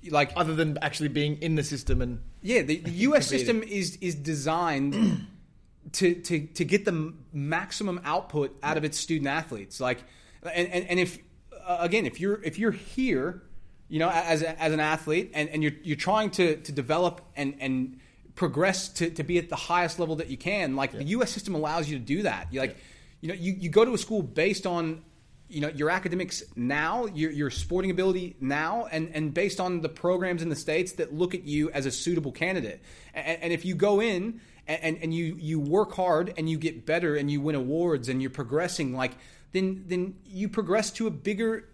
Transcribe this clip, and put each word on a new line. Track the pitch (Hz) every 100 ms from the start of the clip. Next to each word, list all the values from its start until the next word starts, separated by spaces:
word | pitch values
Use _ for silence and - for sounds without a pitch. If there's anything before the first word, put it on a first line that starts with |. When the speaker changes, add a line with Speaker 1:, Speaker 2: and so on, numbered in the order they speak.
| 175
Speaker 1:
like, | 147 143 -
Speaker 2:
Other | 160
than | 160 160 147
actually | 147 - 151
being | 151 147 151
in | 160 156
the |
system | 147 139 - 135
and | 123 120 - -
Speaker 1:
Yeah, | 190 240
the, | 143 156
the | 165
Speaker 2:
<laughs> | 170 247
Speaker 1:
U | 294
S | -
Speaker 2:
competing. | 262 247 226
Speaker 1:
system | 220
is, | 202 180 -
is | 180
designed | 147 143 151 139 165 170 139 139 196 214 156 - - - -
<clears throat> | - - -
to, | - 185
to, | 175 - 170 151
to | -
get | 151 196
the | 202
m-, | 170 156 160 -
maximum | 151 143 165 190 - 208 175
output | 160 160 - 147 139 -
out | 143 160
of |
its | 151 151
student | - 160 139
athletes. | 147 160 110 98 -
Like, | 127 123 - - - -
and, | 170 170 180
and, | 180 175
and | 180
if, | 180 - - - - -
uh, | - 175
again, | 170 214
if | 156 -
you're, | 185 208
if | 160 170
you're | 226
here, | - - - 262 147 147 180 - - - - -
you | 156
know, | 165
a-, |
as | 170 170 160
a, | 160 156
as | 160
an | 156
athlete, | 151 156 151 165 185
and, | 151 151
and | 151
you're, | 151 147
you're | - 147
trying | 180 214 214
to, | - 175 151
to | -
develop | 143 123 156 180 175 - -
and, | 139 139
and | 135 131 127 - - - -
progress | - 170 135 185 190 -
to, | - 170
to | 160
be | 156 175
at | 170
the | 147
highest | - 175 170 170
level | 165 156
that | 156
you | 131
can, | 170 202 160 135
like, | 135
Speaker 2:
Yeah. | -
Speaker 1:
the | 143
U | 220
S | 240
system | - -
allows | 170 151 165 151
you | 147
to |
do | 110 151
that. | 202 98 85
You, | 131
like, | 131
Speaker 2:
Yeah. | - - - - -
Speaker 1:
you | 160
know, |
you, | 190 175 190
you | 175
go | 185
to | 233
a | 233
school | - 220
based | 143 131 180 190 190
on, | 170 165 160 - - - - -
you | 143
know, | 147
your | 151 147
academics | 180 165 175 185 - - 120
now, | 120 143 160 220 233
your, | 165 156
your | 147 143
sporting | - - 180 190
ability | 175 190 185 180 -
now, | 135 143 160 220 233
and, | 160 160
and | 156 156
based | 151 196 190
on | 180 180
the | 160
programs | 160 175 185 185 175
in | 165
the | 147
States | - 156 185
that | - 147
look | 147 180
at | 180
you | 147 147 151
as | 147 135
a |
suitable | 123 - 170 143
candidate. | - 165 185 113 87 - - -
A-, | -
and, | 143 165
and | 170
if | 165
you | 175
go | 170 202 202
in | 226 185 208 226 - - -
and, | 160
and, | 160 160
and | 165
you, | 165 165 160
you | 156 160
work | 143 175 208
hard | - 185 156 180 180
and | 160
you | 160
get | 160 117 -
better | 165 175
and | 147 143
you | 143
win | 143
awards | 147 127 156 175 147 120
and | 131
you're | 131
progressing, | 127 120 139 175 175 139 127
like, | 131 - - - -
then, | 190 190 190 190
then | 180 185 185
you | - 190 208
progress | - 202 208 214
to | - 226
a |
bigger | 151 190 202 226 226 -